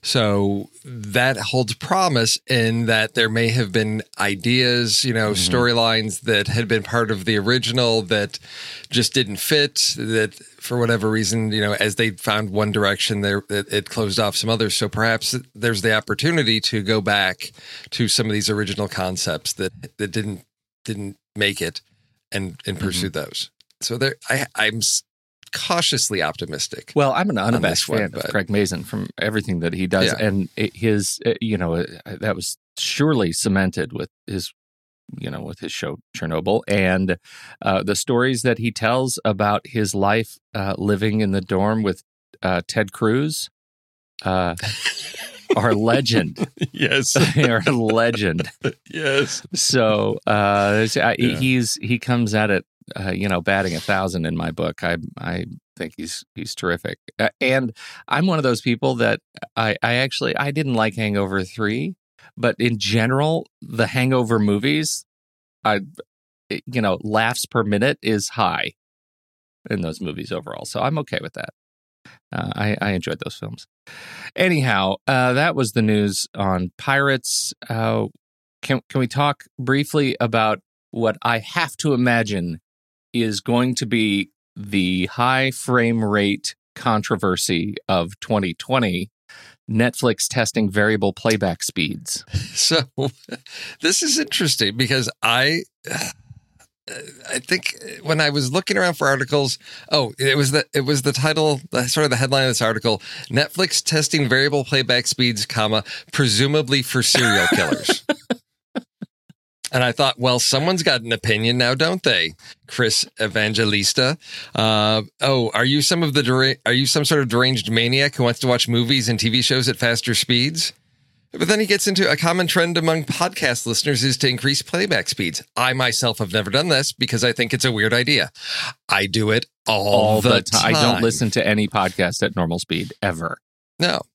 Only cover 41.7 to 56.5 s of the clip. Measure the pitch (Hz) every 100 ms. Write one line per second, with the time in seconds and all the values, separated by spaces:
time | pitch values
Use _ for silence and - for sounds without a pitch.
41.7 | 110 104 90 - _ _ _ 92 90 -
42.7 | - 104 - 110 120 151 156 - _ _
43.7 | _ _ _ _ _ - 92 90 85 101
44.7 | 107 - - - - - - - 359 120
45.7 | 107 110 123 135 110 85 - - - -
46.7 | - - 135 123 147 151 - 139 113 98
47.7 | 127 113 110 117 113 101 82 - - 127
48.7 | - _ 160 151 135 131 - - 180 -
49.7 | 135 110 107 104 - - 104 101 101 101
50.7 | 104 110 139 117 - 123 - 131 127 117
51.7 | - - 120 - 123 113 107 107 98 -
52.7 | _ - - 95 92 101 90 85 98 92
53.7 | 82 - 98 95 87 80 82 82 80 82
54.7 | 78 90 85 80 - 82 90 87 90 _
55.7 | - 82 - 82 - - - -